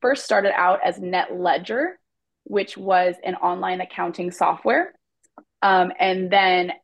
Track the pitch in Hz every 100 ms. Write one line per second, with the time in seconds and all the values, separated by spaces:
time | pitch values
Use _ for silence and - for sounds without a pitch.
0 | 247 277 - 208 196 - 180 196 185 175
1 | 180 180 - 180 180 147 185 226 339 370
2 | _ _ _ _ - 202 190 - 196 185
3 | 180 180 - 180 180 180 190 185 180 -
4 | 180 170 180 - 170 165 220 269 370 -
5 | _ _ _ - - _ 196 185 180 -
6 | 190 185 185 196 190 180 180 -